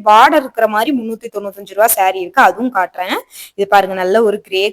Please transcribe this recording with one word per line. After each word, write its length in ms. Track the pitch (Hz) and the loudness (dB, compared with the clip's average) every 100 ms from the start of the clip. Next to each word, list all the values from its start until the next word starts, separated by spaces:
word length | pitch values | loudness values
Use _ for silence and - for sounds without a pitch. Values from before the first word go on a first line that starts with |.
பார்டர் 380 | 214 214 269 311 | 4 6 6 4
இருக்கிற 260 | 262 - 220 | -2 -2 -2
மாதிரி 260 | 214 240 | 0 -2
முன்னூத்தி 360 | 269 226 226 226 | -4 -6 -10 -10
தொண்ணூத்தஞ்சு 460 | 208 202 196 202 190 | -10 -12 -14 -14 0
ரூபா 140 | 226 | 0
சாரி 300 | 226 190 190 | 2 -2 -2
இருக்கு. 220 | 180 - | -4 2
அதுவும் 320 | 220 185 254 | 2 2 -4
காட்டுறேன். 420 | 196 175 - 180 330 - - - | -4 -4 -6 -6 -6 -8 -20 -20
இது 160 | - 196 | -8 2
பாருங்க, 280 | 202 190 190 | 2 2 -4
நல்ல 280 | 180 196 | -2 0
ஒரு 160 | 220 208 | 0 -2
கிரே 220 | - 190 202 | -6 -4 -4